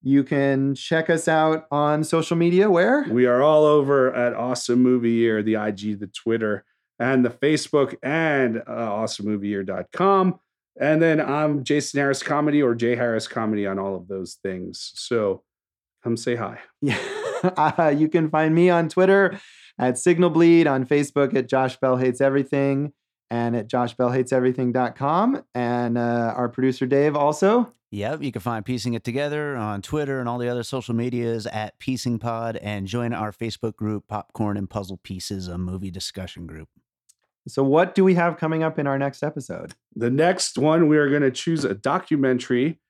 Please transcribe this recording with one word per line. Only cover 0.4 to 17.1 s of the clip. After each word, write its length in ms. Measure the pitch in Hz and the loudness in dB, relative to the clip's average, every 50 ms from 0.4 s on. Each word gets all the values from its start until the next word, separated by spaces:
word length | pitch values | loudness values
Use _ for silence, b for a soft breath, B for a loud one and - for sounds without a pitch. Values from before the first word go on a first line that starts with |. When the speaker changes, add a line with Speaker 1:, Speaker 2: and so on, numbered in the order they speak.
| 139 139 135 135 135 139 135 | 2 2 2 0 0 -2 -2
Speaker 1:
check 340 | - - - 170 165 160 - | -4 -4 -2 -2 -2 2 0
us 180 | 170 160 160 | 0 0 2
out 380 | - 160 160 156 160 156 156 156 _ | 2 2 4 4 2 0 -2 -4 _
on 320 | - 143 147 147 151 151 156 | -2 0 2 2 2 0 0
social 340 | 151 - 165 156 - 170 | 0 0 -2 0 0 0
media. 320 | 165 170 170 175 180 202 214 | 0 2 4 4 4 4 4
Where? 380 | 185 170 180 214 254 294 269 - | 4 4 4 4 2 0 0 0
Speaker 2:
We 160 | 110 120 127 | 2 2 4
are 160 | 123 123 123 | 4 4 4
all 240 | 139 151 156 151 151 | 4 6 6 6 6
over 480 | 151 151 151 139 135 143 135 131 127 127 | 6 6 4 4 4 2 4 4 2 2
at 220 | 123 123 120 117 | 0 -2 -2 -2
Awesome 480 | - 117 127 127 - - - 120 123 127 | -2 -4 -4 -4 -6 -2 0 2 4 6
Movie 300 | 127 127 123 117 117 113 | 4 4 4 2 0 2
Year, 280 | 117 117 113 110 107 | 2 2 2 2 0
the 140 | 104 110 110 | 0 0 -2
I 140 | 107 104 110 | -2 -2 -4
G, 240 | 104 95 104 107 104 | -6 -4 -6 -6 -6
the 100 | 98 104 | -6 -8
Twitter, 560 | 95 _ - - 117 113 113 110 107 104 101 _ _ _ _ _ _ _ _ | -12 _ -8 -4 -2 -2 0 0 -2 -4 -4 _ _ _ _ _ _ _ _
and 260 | 117 127 135 131 123 | -2 0 2 2 2
the 60 | 117 | 0
Facebook, 640 | 113 - - 143 156 147 - - - 147 135 131 - - - | 0 0 0 0 0 0 -2 0 2 2 2 2 -2 -8 -6
and, 560 | 127 147 165 165 160 147 139 131 120 110 117 | -4 -2 -2 0 0 0 0 0 0 -2 -4
uh, 20 | - - | -8 -8
awesome 560 | 117 113 117 110 101 107 110 107 - - 101 | -8 -6 -4 -4 -4 -4 -4 -6 -6 -6 -6
movie 220 | 107 107 101 98 | -4 -4 -4 -4
year 160 | 101 104 98 98 | -4 -4 -4 -6
dot 240 | 92 95 95 92 _ | -6 -8 -8 -10 _
com. 480 | - - 180 196 196 190 185 185 - - _ _ _ _ _ _ _ - | -4 0 2 2 4 4 2 2 0 -2 _ _ _ _ _ _ _ -4
And 220 | 131 147 160 160 | 0 0 2 4
then 180 | 165 165 156 156 | 4 2 2 2
I'm 440 | 147 104 139 147 156 151 147 143 131 | 0 0 -2 0 0 0 -2 -2 -2
Jason 360 | - 143 147 139 - - 143 | 0 0 0 -2 -2 -4 -2
Harris 220 | 143 139 135 135 | 0 0 -2 -2
Comedy 400 | - - 147 147 147 156 143 147 | -2 -2 -2 0 0 2 2 2
or 140 | 143 123 120 | 2 2 2
Jay 200 | 117 113 117 123 | 2 0 0 0
Harris 320 | 117 123 120 113 110 107 | 0 0 0 -2 -2 -4
Comedy 380 | - - 120 113 107 110 104 101 | -6 -6 -4 -4 -2 -2 -2 -2
on 140 | 98 95 98 | -4 -4 -4
all 160 | 95 98 95 | -4 -6 -6
of 120 | 90 87 | -8 -10
those 280 | 90 98 95 92 85 - | -10 -8 -8 -8 -10 -14
things. 560 | _ _ 98 92 92 90 - - - - - - | _ _ -8 -8 -6 -10 -12 -12 -14 -14 -14 -12
So 460 | - - - 123 117 107 101 95 - _ _ _ _ _ _ _ _ _ _ _ _ _ | -14 -6 -4 -2 0 0 0 -2 -4 _ _ _ _ _ _ _ _ _ _ _ _ _
come 120 | 120 117 | -4 -4
say 180 | 113 - 127 123 | -2 -2 -4 -4
hi. 240 | 117 113 - - - - _ _ _ | -4 -4 -8 -10 -14 -20 _ _ _
Speaker 1:
Yeah. 160 | - 143 110 - - | -2 -2 -2 -2 -6
<laughs> 40 | - | -8